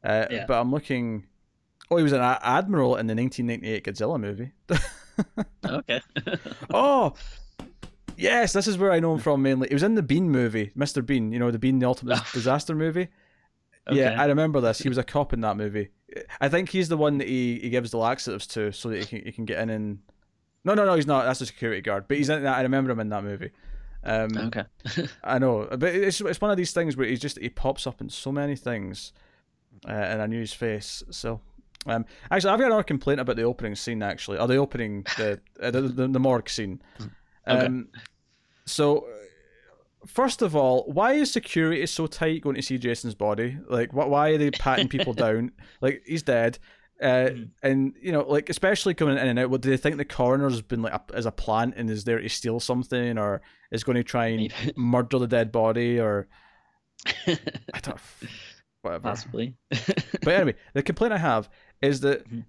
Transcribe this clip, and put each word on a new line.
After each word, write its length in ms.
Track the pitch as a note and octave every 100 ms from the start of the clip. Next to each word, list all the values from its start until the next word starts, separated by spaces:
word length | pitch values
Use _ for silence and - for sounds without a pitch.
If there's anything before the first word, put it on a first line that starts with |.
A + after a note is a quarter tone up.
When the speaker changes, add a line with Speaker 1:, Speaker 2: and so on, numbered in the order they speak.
Speaker 1:
Uh, 240 | - A2 A2
Speaker 2:
Yeah. 140 | A#2 G2
Speaker 1:
but 120 | A#2+
I'm 120 | B2
looking. 540 | D3 - B2+ A#2+ A2 F#2+ _ _ _ _ _ -
Oh, 60 | E3+
he 60 |
was 100 | D3+
an 80 | C#3
a-, 180 | B2 B2+
admiral 540 | A#2 C3 F#3+ F#3 B2+ B2
in 120 | A2+
the 60 | A2
nineteen 300 | B2+ - A#2+
ninety-eight 360 | A#2 G#2 G#2+
Godzilla 360 | - G2+ G#2+ D#3+
movie. 320 | G#2 G2+ B2+ _ _
<laughs> 120 | F3+ - - - - - - G#3 _ -
Speaker 2:
Okay. 360 | C3 - B2 - - -
<laughs> 480 | D#3+ - - -
Speaker 1:
Oh, 400 | G#3+ C#4 C#4 E3+ - - - - _ - - - _ - -
yes, 360 | F#3 A#3+ A3+
this 140 | G3 G3
is 100 | F#3
where 140 | G3
I 80 | E3+
know 140 | E3
him 60 | D#3+
from 220 | D#3 C#3
mainly. 260 | C3+ C3 C3
He 60 | C#3
was 80 |
in 120 | F#3+ A3+
the 80 |
Bean 260 | C#3+ D#3+ F3+
movie, 420 | C3+ A#2+ A2 G#2 B2+
Mister 260 | C#3+ -
Bean. 300 | B2 C3+ G#2+
You 80 | A#2+
know, 120 | A#2+
the 80 | A#2
Bean, 200 | C3 C3
the 80 | B2
Ultimate 320 | B2 B2 B2 -
Speaker 2:
<laughs> 60 |
Speaker 1:
Disaster 420 | C3 A#2 C#3+ - D#3
movie. 340 | D#3+ E3 F3+ _ _ _ _ _ _ _ -
Yeah, 180 | C#3 C3
Speaker 2:
Okay. 40 | C3+
Speaker 1:
I 100 | C#3+
remember 360 | C#3+ D#3+ D3
this. 180 | A#2+ A2
He 100 | C3+
was 80 | B2+
a 60 |
cop 300 | A#2+ C#3+ C#3+
in 80 | B2
that 160 | A2 G2+
movie. 320 | G#2+ G#2+ G2 _ _ - - -
I 100 | C#3+
think 200 | E3+ F#3
he's 200 | F#3 E3+
the 80 | D#3+
one 200 | D3+ C#3+
that 80 | A2
he, 320 | B2+ B2 A#2+
he 100 | A#2+
gives 220 | B2 A#2
the 60 | A#2
laxatives 500 | A2+ C3+ - G#2 -
to 240 | - G#2
so 180 | G2+ A#2+
that 100 | G#2+
he 60 | G2+
can, 200 | A2 -
he 60 |
can 140 | A#2 A2
get 140 | F2+
in 100 | A2+
and. 300 | A2 G#2+ G2+ _ _ _ _ _ _ -
No, 80 |
no, 120 | G#3+ G3+
no, 100 | E3+
he's 120 | C#3+
not. 180 | C#3 B2
That's 140 | B2+
a 40 | B2+
security 360 | - A#2 G2
guard. 260 | G#2 G2 G2
But 100 | C#3+
he's 120 | C#3
in 140 | D#3
that. 140 | C#3 C3
I 40 |
remember 280 | C3 C3+ C3
him 80 | A2+
in 100 | G#2+
that 140 | G#2
movie. 280 | G2+ G2+ F2+ _ - - - -
Um, 260 | - A2 A2 A2
Speaker 2:
Okay. 260 | A2+ A2+ G2+ _ A#2
<laughs> 300 | - C3+ -
Speaker 1:
I 160 | - B2+
know, 280 | C3 A2+ G#2
but 240 | B2 D#3+ F3+
it's, 240 | G3 E3+
it's 200 | G3+ F3
one 100 | G#3
of 60 | G3
these 160 | F3
things 220 | - E3 C3
where 100 | A#2+
he's 120 | B2+
just, 200 | C#3+ -
he 100 | A#2+
pops 380 | - C3 C3+ -
up 140 | -
in 80 | -
so 220 | - C3+
many 240 | C#3+ C#3+ C3+
things, 540 | - A2+ F#2+ G2 - _ _ _ _ _ _ G2+ -
uh, 40 |
and 300 | G#2+ F#2+ A2
I 40 | G#2+
knew 120 | A2+
his 120 | A2+
face. 480 | - A#2 G#2+ G2+ - -
So, 280 | - A#2 A2+ - - _ _ -
um, 200 | A#2 A2+ - -
actually, 220 | F3+ F#3+
I've 80 | A3
got 80 | B3+
another 160 | A3
complaint 380 | - C#3 - C#3
about 160 | B2+ A#2
the 60 |
opening 320 | A#2 B2+ A2+ G2+
scene, 280 | - A2+
actually, 340 | G2+ F2 - G2
or 100 | A#2+
the 100 | B2+
opening, 460 | C#3 B2 A2 G2+ G2 -
the, 220 | G#2+ G2+ _
Speaker 2:
<laughs> 100 | _
Speaker 1:
uh, 100 | A#2+
the, 100 | B2
the, 260 | C3+ B2+ C3
the 100 | C3
morgue 300 | C3 B2 -
scene. 320 | - G2+ F#2 _ - A2 - _ _ -
Speaker 2:
Okay. 180 | B2+ B2+
Speaker 1:
Um, 220 | B2+ A#2 - - _ _ _ _ _ -
so, 420 | - D3 D3+ - G#2+ G2 D#2+ C#2 _ _ _ _ _ -
first 360 | - B3+ -
of 140 | G#3+ D3+
all, 260 | C3 B2+ -
why 220 | D3 A3+
is 180 | C#4+ D4
security 540 | A#3 - - D#3+ D#3+ D3+
so 200 | - D#3+
tight 360 | - D#3+ D#3+
going 140 | D3 C3+
to 40 |
see 160 | C3 C3
Jason's 380 | B2 A#2 A#2+ G#2+
body? 420 | G#2 G#2 A#2+ C#3 -
Like, 220 | B2 B2
wh-, 180 | B2+ C#3
why 200 | C#3+ D3+
are 60 | D#3
they 140 | D3
patting 380 | C3 - B2+ C3
people 240 | C3 B2+
Speaker 2:
<laughs> 120 | A2+ A#2
Speaker 1:
down? 260 | A2 B2 - - _
Like, 220 | C3 C3+ -
he's 180 | D#3+
dead. 360 | D3+ A#2+ A#2 A#2 - _ _ _
Uh, 280 | C3+ B2+ B2+
Speaker 2:
Mm. 180 | B2 A2+ _
Speaker 1:
and, 300 | C3+ C3+ C3+ -
you 100 | F#3
know, 120 | D#3 C3+
like, 200 | D3 -
especially 440 | E3+ F#3+ G3+ G3+
coming 240 | E3+ D3+ C3+
in 80 | C3
and 140 | A#2+
out, 100 | B2+
what, 120 | C3
do 80 | B2+
they 80 | C3
think 180 | D3 D3
the 80 |
coroner's 580 | C#3 - B2 C3+ C#3 A#2+
been, 200 | G#2+ A#2
like, 100 | A2+
a, 100 | G#2 -
as 120 | - A2+
a 60 |
plant 440 | - - A2 A#2 -
and 120 | A#2
is 140 | G#2+
there 160 | G#2+ A#2
to 80 | A2
steal 320 | - A#2+ A#2
something, 580 | - B2 B2+ B2 A#2+ A2+
or 240 | G#2 G2 - _ _
is 140 | A#2 A2
gonna 180 | A#2+
try 220 | A#2 B2 A#2
and 140 | A2+
Speaker 2:
Maybe. 320 | G#2+ - C#3
<laughs> 20 | -
Speaker 1:
murder 420 | A#2+ B2 A#2+ C3
the 80 | A#2+
dead 240 | A#2+ A2+
body, 480 | A#2 A2 A2+ A#2+ A#2+
or 300 | A2 G2+ G2 _ _ _ _
Speaker 2:
<laughs> 340 | _ _ _ - - -
Speaker 1:
I 120 | E3 - - - -
don't, 160 | - - - - - - - - _ _
whatever. 220 | - E2+
Speaker 2:
Possibly. 520 | - G#2 - A#2+ A#2 B2+ _
<laughs> 0 |
Speaker 1:
But 560 | C3+ - - - - D3
anyway, 220 | F#3 E3+ - -
the 100 | C#3
complaint 300 | C#3 E3 A#3+
I 60 | G#3
have 280 | D#3 A2 G#2 - _ _
is 200 | C#3 C#3
that 240 | C#3 C#3 -
Speaker 2:
Mm-hmm. 120 | A#2